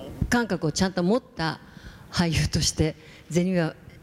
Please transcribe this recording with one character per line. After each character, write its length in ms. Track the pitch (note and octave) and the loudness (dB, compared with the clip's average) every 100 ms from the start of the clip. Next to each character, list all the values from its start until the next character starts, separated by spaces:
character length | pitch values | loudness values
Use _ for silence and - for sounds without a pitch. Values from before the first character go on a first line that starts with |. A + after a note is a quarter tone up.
| C3+ - - | -12 -6 0
感 160 | A#3+ A3+ | 2 2
覚 220 | F3 D#3 | 0 0
を 20 | |
ち 100 | - | 0
ゃ 100 | F#3+ | 0
ん 20 | |
と 100 | F3+ | 2
持 140 | F3 B3 | 2 2
っ 40 | |
た 380 | - - D#3+ - - - - - - | -2 -4 -4 -4 -12 -20 -18 -18 -6
俳 160 | - E3+ | 0 2
優 180 | D3 D3+ | 2 0
と 140 | E3+ | 0
し 100 | C#3+ | 0
て、 240 | - D#3 - - - - | 0 0 -2 -14 -20 -4
ジ 100 | D#3+ | 0
ェ 20 | |
ニ 120 | F3+ | 2
ー 120 | F#3 D#3 | 2 0
バ 60 | |
ー、 20 | - - - | -4 -16 -20